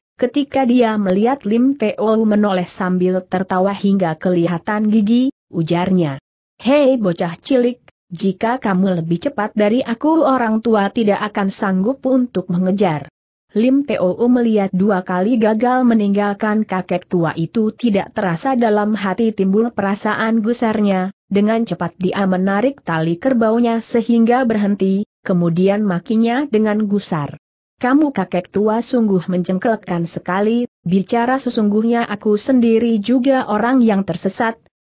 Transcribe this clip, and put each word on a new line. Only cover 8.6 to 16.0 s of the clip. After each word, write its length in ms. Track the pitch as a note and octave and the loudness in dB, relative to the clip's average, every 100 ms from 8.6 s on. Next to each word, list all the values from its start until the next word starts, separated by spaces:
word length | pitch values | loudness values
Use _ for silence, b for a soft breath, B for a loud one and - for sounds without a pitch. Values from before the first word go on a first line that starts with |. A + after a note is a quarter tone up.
| G#3+ F#3 G3 F3 | -2 0 0 0
lebih 280 | E3 E3+ C#4+ | -2 -4 -4
cepat 240 | C#4+ G#3 | -4 -4
dari 320 | - G#3 A#3+ A#3+ | 0 2 0 -2
aku, 400 | A#3 D4+ E4 C#4 | -2 0 2 2
orang 400 | C4 A3+ A3 A#3+ | 2 0 0 0
tua 240 | A3 G3+ | 0 0
tidak 320 | A#3+ G#3 G3 | 0 0 0
akan 320 | G#3 G#3 G3 | -4 -4 -4
sanggup 480 | - G3+ F#3 G3 C4+ C4 | -2 -2 0 0 -2 0
untuk 400 | C4 B3 F#3 F3+ | 0 0 -4 -2
mengejar." 640 | F3 F#3 G3 F#3+ D3+ - _ _ _ _ | 0 0 0 0 -2 -8 _ _ _ _
Lim 320 | G3+ B3 C#4 C#4+ | 0 2 2 0
Teo 320 | - F#3 - A#3+ | -2 -2 0 2
melihat 480 | B3 A#3 G#3+ G3 | 2 2 0 0
dua 320 | F3+ G3+ F#3 F#3 | 0 0 0 -2
kali 320 | F3+ G3 B3 | -2 0 2
gagal 480 | G#3+ A3 A#3+ B3+ A#3+ | 2 2 0 2 2
meninggalkan 800 | A3+ | 2